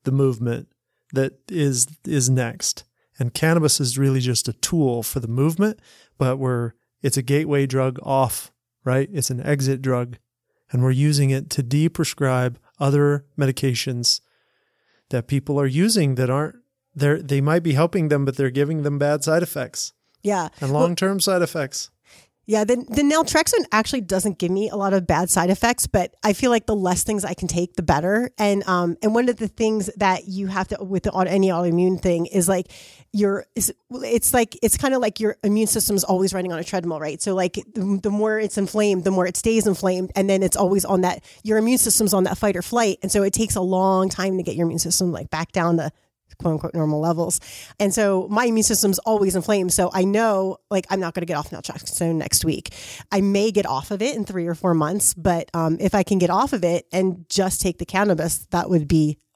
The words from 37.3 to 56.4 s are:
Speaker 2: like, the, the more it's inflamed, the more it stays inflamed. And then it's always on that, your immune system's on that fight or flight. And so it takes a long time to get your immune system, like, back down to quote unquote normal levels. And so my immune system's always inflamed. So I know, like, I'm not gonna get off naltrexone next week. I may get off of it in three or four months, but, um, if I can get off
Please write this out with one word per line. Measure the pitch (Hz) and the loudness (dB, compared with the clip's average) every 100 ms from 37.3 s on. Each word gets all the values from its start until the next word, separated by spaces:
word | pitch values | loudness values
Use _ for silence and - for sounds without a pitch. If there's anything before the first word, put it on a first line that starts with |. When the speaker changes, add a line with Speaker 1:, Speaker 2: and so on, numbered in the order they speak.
Speaker 2:
like, | 185 180 - - | -2 -2 -4 -10
the, | 220 196 196 | -6 -2 -2
the | 202 | 0
more | 208 220 214 | 0 0 0
it's | 214 - | -2 -2
inflamed, | 190 214 208 185 185 | -2 0 2 2 2
the | |
more | 190 180 | 2 0
it | - | 0
stays | 226 226 208 | 2 2 2
inflamed. | 185 196 185 185 - | 0 0 -2 -4 -2
And | 196 | 0
then | 190 | 2
it's | 190 - | 2 2
always | 180 196 - | 2 2 2
on | 190 | 0
that, | 180 170 - - | 0 -2 -10 -12
your | 214 214 | 0 2
immune | 226 254 | 4 2
system's | 226 196 214 | 2 2 2
on | 196 185 | 2 0
that | - | 0
fight | 208 180 | 0 -2
or | |
flight. | - 233 220 - | -2 0 0 -2
And | 190 | -2
so | 208 | 0
it | 196 | 0
takes | - 220 208 | 0 -2 0
a | |
long | 185 185 190 190 190 | 0 2 2 2 0
time | - 190 185 | -2 -2 -2
to | |
get | 170 - | -4 -2
your | 170 | -2
immune | 165 | 0
system, | 185 - 180 | -2 0 -2
like, | 143 - | -4 -6
back | 160 165 | -6 -4
down | 190 170 170 | -2 0 0
to | 147 - _ _ _ - | -2 -8 _ _ _ -6
quote | 175 156 | -4 -2
unquote | 170 | -4
normal | 170 156 151 | -2 0 0
levels. | 160 165 170 - - - - - | 0 0 -2 -4 -8 -16 -20 -2
And | 202 | 0
so | 208 202 190 185 | 2 2 0 0
my | 214 | 0
immune | 247 226 | 2 2
system's | 214 214 202 180 | 2 2 2 0
always | 226 220 196 180 | 0 2 2 0
inflamed. | 170 208 180 | 0 0 0
So | 185 180 | 0 0
I | 190 | 0
know, | 190 208 226 196 190 - _ | 0 2 2 0 -2 -6 _
like, | 196 - | -4 -2
I'm | 196 | -2
not | 170 | -2
gonna | 175 170 | -4 -4
get | 151 | -6
off | 151 | -6
naltrexone | - - - - - 165 160 | -10 -12 -12 -10 -4 -2 -2
next | - - | -2 0
week. | 160 143 - - - - - | 0 -2 -6 -16 -16 -18 -4
I | 202 | 0
may | 196 196 214 | 2 2 2
get | 202 180 | 0 0
off | 135 - | -4 -4
of | 202 | -4
it | 240 226 | -4 -4
in | 202 | -6
three | 185 170 | -4 -4
or | |
four | 165 185 | -2 0
months, | 165 151 196 - | 2 2 0 -2
but, | - 180 170 - | 0 0 -2 -2
um, | 170 160 165 | -2 0 0
if | 190 208 | 2 2
I | |
can | 185 196 | 2 2
get | 175 | 2
off | 185 | 2